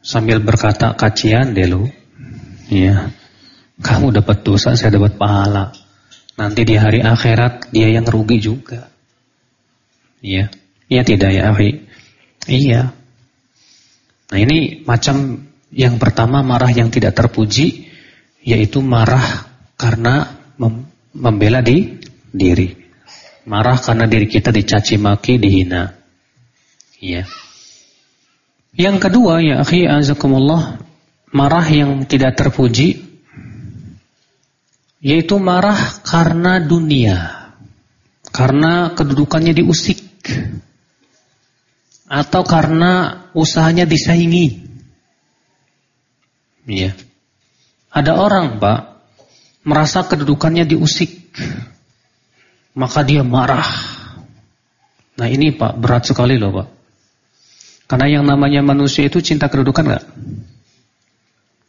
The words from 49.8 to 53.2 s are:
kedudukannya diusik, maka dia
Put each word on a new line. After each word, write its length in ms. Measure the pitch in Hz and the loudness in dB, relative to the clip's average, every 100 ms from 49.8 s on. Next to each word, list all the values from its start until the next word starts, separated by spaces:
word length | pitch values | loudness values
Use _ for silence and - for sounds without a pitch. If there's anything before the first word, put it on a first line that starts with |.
| 151 190 180 | 0 -2 -2
kedudukannya 560 | 156 143 143 165 165 | -4 0 0 0 0
diusik, 680 | 165 156 156 - 175 - - - - - - - _ _ _ _ _ _ _ _ _ | 0 0 0 -2 -6 -8 -20 -14 -12 -12 -16 -20 _ _ _ _ _ _ _ _ _
maka 320 | - 127 151 | -6 -4 0
dia 160 | 139 147 | 2 2